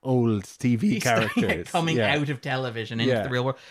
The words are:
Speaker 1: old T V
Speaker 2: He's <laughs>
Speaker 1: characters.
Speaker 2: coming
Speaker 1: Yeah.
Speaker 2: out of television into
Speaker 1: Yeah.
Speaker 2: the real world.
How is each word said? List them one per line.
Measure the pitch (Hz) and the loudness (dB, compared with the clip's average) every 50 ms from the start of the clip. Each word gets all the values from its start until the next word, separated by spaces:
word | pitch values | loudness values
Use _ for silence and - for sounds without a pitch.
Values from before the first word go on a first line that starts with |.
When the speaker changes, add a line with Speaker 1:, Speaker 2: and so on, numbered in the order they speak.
Speaker 1:
old | _ 131 131 127 120 117 110 104 95 | _ 0 2 2 4 4 2 0 -2
T | - - - - 123 123 113 | -6 -14 -4 0 0 2 2
V | - 208 | 2 2
Speaker 2:
He's | 208 220 - | 0 2 2
<laughs> | 127 | 2
Speaker 1:
characters. | 117 113 - 214 - - - 98 - - - - | 2 2 2 0 0 0 0 0 -2 -4 -6 -4
Speaker 2:
coming | - 180 165 165 160 123 | -2 -2 0 2 2 2
Speaker 1:
Yeah. | 110 104 139 | 2 2 2
Speaker 2:
out | 147 147 143 | 0 0 -2
of | 147 123 | -4 -6
television | - 147 135 131 131 127 113 117 113 107 117 113 | -4 -4 -4 -2 -4 -4 -4 -6 -8 -6 -4 -2
into | 117 127 | 0 2
Speaker 1:
Yeah. | 127 117 101 | 2 0 0
Speaker 2:
the | - | -2
real | 127 123 123 | -2 -2 -2
world. | 131 131 - - - | -2 -4 -6 -10 -20